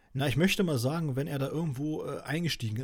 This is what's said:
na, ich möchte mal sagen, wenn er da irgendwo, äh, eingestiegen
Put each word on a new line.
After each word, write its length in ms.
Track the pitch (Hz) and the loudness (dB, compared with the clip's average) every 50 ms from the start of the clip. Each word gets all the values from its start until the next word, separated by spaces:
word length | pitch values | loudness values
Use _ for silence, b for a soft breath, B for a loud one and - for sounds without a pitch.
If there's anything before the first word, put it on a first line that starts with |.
| b b | b b
na, 140 | - 135 143 | -2 0 2
ich 100 | 143 113 | 2 4
möchte 280 | 135 170 190 - - 190 | 4 4 4 4 4 2
mal 140 | 170 147 120 | 2 2 2
sagen, 360 | 117 135 156 170 160 147 123 | 2 0 0 0 -2 -2 -2
wenn 140 | 135 139 165 | -2 -2 -2
er 100 | 143 135 | -2 -2
da 100 | 135 - | -2 -2
irgendwo, 540 | - 156 170 156 123 131 147 156 156 - - | -2 -2 -2 -2 -2 -2 -2 -4 -2 -4 -4
äh, 160 | 147 139 - | -4 -6 -6
eingestiegen 540 | - - 143 170 175 151 - - 113 110 104 120 | -4 -4 -2 0 0 -2 -2 -2 -2 -4 -2 -4